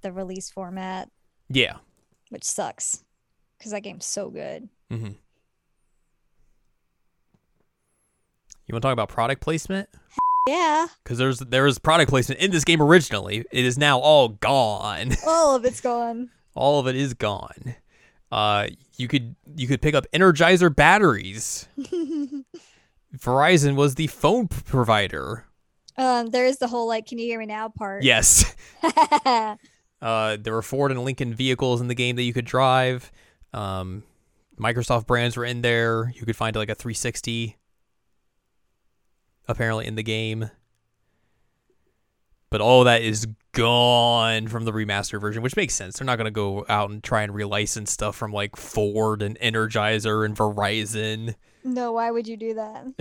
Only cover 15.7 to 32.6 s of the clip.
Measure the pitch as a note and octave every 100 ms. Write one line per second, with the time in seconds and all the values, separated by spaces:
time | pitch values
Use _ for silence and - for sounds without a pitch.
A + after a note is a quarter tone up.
15.7 | A#3 B3+ A#3+ A#3 A#3 B3 _ _ - C#3
16.7 | D3 B2+ B2+ C#3 A#2+ G#2 F#2+ - - B2+
17.7 | - _ _ _ _ - A2 G#2+ G#2 G#2+
18.7 | - _ - B2 C#3 A#2 - - D3+ B2
19.7 | C3+ D3+ D#3 - D#3+ F#3 D3+ E3+ F#3 F3
20.7 | C#3+ D3+ G#3 F3+ G2+ F#2+ G#2+ - - -
21.7 | - B3+ E4+ D4 D#4 C4+ C#4+ - E4 _
22.7 | _ _ _ _ C#3+ A#2+ C3 D#3 F3 C#3+
23.7 | C#3 C#3+ C3 D#3 - D#3 A#3+ G3 - -
24.7 | C3 A2+ G#2+ F#2 D#2+ C2+ A#2 - _ _
25.7 | _ _ - B3+ A#3+ A3+ B3 B3+ C4+ B3
26.7 | A#3+ A3+ A3+ A3 A#3 A#3 A3+ G#3+ G#3+ A3
27.7 | - G3+ G3 C3 G#3+ - - - - -
28.7 | - E4 D#4 D4 D4 C4+ A#3 G#3+ G#3 _
29.7 | _ _ - A#2 A2 A2 G#2+ A2 A2+ -
30.7 | C3+ C#3+ B2+ C3 C3 B2 A2+ C3 B2 C3
31.7 | A#2+ B2 A#2+ B2 B2 A#2+ A#2+ A#2 C3